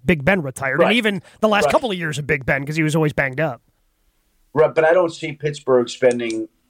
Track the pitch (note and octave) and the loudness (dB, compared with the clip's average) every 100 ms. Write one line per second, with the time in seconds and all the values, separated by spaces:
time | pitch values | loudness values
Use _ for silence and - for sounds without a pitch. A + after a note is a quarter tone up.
0 | C3 E3 C3+ G3 C3+ - C3+ C#3 F3+ A#3 | -2 0 2 0 -2 -6 -2 2 2 2
1 | G#3+ G3 - - G#3+ G#3 - D#4 C4 F#3 | 0 -2 -8 -2 0 2 2 2 0 -4
2 | E3 D3 C#3 D3 C3 C#3 C#3 D#3 D#3 D#3 | -4 -4 -2 -2 0 -2 -2 0 0 2
3 | D#3 - C3+ B2+ D#3 A#2+ _ _ _ _ | 0 0 -2 -2 -4 -6 _ _ _ _
4 | _ _ _ _ _ C#3 D3+ D#3+ D#3 F3 | _ _ _ _ _ 2 2 4 4 4
5 | E3+ - D#3 C#3+ D3+ D3 - B2+ A#2+ - | 2 -4 -12 -8 -8 -6 2 2 2 0
6 | B2+ A#2+ A#2 A2 A2 _ | 0 0 -4 -6 -8 _